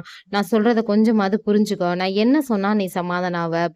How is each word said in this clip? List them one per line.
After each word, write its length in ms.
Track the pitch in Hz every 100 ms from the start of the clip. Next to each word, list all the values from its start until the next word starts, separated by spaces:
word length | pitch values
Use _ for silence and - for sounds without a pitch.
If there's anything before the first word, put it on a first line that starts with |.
| - - -
நான் 180 | 202 202
சொல்றத 320 | 220 233 226
கொஞ்சமாவது 600 | 220 208 220 220 190 208 -
புரிஞ்சுக்கோ. 480 | 208 208 196 175
நான் 160 | 175 185
என்ன 300 | 196 226 294
சொன்னா 340 | 277 208 196
நீ 100 | 214
சமாதானம் 680 | 185 190 175 180 180 175 170
ஆவ? 160 | 165 170